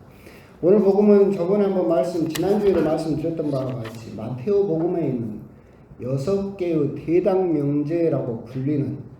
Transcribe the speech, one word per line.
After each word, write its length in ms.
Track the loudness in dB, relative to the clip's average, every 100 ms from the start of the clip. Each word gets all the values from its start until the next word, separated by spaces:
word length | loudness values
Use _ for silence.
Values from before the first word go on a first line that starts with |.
| -20 -20 -20 -20 -20 -2
오늘 180 | 4 4
복음은 520 | 4 4 6 6 6
저번에 320 | 2 0 2 2
한번 240 | 0 0
말씀, 380 | 0 0 -2 -4
지난주에도 520 | -2 0 2 2 2
말씀드렸던 680 | 2 0 -2 -2 -2 -4 -2
바와 240 | -2 -4 -6
같이 320 | -10 -12 -14 -12
마테오 500 | -10 -6 0 0 2
복음에 400 | 0 0 0 -2
있는 340 | -2 -6 -10 -14 -20 -20 -20 -20 -12
여섯 540 | -6 -4 -2 -2 -2 -4
개의 400 | -2 0 -2 -4
대당 580 | 0 2 2 2 2
명제라고 920 | 0 0 0 0 0 0 0 -2 -8 -8
불리는, 520 | -6 -2 -2 -2 -6 -12 -18